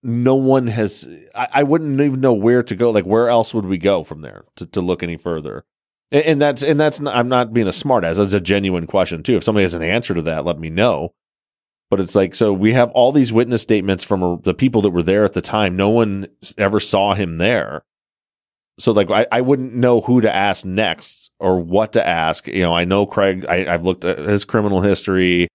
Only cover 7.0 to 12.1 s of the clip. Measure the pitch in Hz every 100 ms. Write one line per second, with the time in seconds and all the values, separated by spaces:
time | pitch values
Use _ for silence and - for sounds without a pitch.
7 | 143 117 120 127 120 113 101 - 143 123
8 | 82 85 101 101 85 101 98 90 82 98
9 | 90 82 80 110 98 104 95 85 80 110
10 | - 87 80 78 78 80 80 82 117 82
11 | 82 _ _ _ _ _ _ _ _ 98
12 | 90